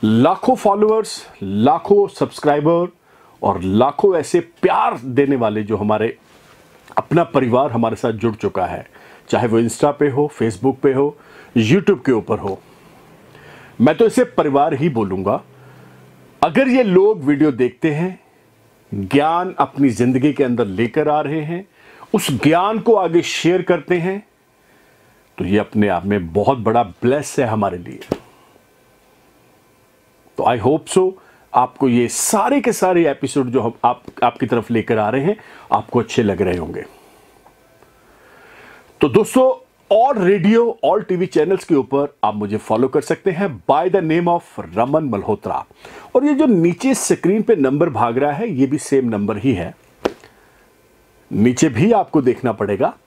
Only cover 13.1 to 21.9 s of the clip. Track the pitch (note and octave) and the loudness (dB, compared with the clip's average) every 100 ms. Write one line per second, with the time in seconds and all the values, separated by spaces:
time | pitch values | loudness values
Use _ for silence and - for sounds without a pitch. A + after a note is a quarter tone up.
13.1 | - - - - - - - B2 D#3 A3+ | -20 -20 -20 -20 -20 -20 0 2 4 2
14.1 | - B3 - D#3 C3+ D3 C#3 E3 A#2+ G2+ | 2 -2 0 0 2 2 0 -2 -2 -4
15.1 | F#2+ F#2+ - - - - - - - - | -2 -2 -4 -6 -20 -20 -20 -20 -20 -20
16.1 | - - _ D#3 D#3+ C4 B3+ A#3 F#3 G3+ | -20 -20 _ 0 2 2 2 4 4 4
17.1 | G#3+ C3+ D3 D#3 B2 B2 - E3 D3 F3+ | 2 0 2 2 2 -2 0 -4 -2 -4
18.1 | F3+ _ _ _ _ _ _ _ G#2 F#2+ | -8 _ _ _ _ _ _ _ -10 0
19.1 | C#3 D3+ E3+ F#3 F3+ C#3 - C#3 G#2 B2 | 2 2 0 -4 -4 -6 0 0 2 0
20.1 | B2+ C#3+ C3+ C3+ A#2 A2 F#2 A#2 D#3 D3+ | 2 0 0 -2 0 -2 -2 -2 -2 0
21.1 | D3 D3+ D#3 D3+ E3+ G3 _ - | -2 -2 -6 -6 -10 -12 _ -20